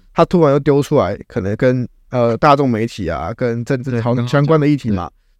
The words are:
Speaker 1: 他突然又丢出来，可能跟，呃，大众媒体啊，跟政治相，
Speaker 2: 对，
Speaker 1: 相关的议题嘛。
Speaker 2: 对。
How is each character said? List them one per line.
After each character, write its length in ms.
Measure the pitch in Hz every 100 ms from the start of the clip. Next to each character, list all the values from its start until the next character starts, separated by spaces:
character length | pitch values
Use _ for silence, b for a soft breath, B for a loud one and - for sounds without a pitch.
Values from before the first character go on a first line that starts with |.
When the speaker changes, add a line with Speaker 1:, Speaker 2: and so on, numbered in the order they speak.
| _
Speaker 1:
他 100 | -
突 160 | 170 180
然 100 | 151
又 60 | 143
丢 240 | 143 143
出 140 | 131 143
来， 180 | 92 101 -
可 140 | 120
能 120 | 98 110
跟， 300 | 127 127 120 _ -
呃， 260 | 127 117 113
大 180 | 156 139
众 120 | 139
媒 180 | 110 117
体 200 | - 82
啊， 260 | 73 82 113
跟 260 | 123 117 117
政 160 | 135
治 180 | 127 120
相， 160 | 117 123
Speaker 2:
对， 100 | 120
Speaker 1:
相 180 | 143 147
关 120 | 160
的 80 | 147
议 120 | 147
题 120 | 117
嘛。 180 | 98 80
Speaker 2:
对。 60 | _ _ -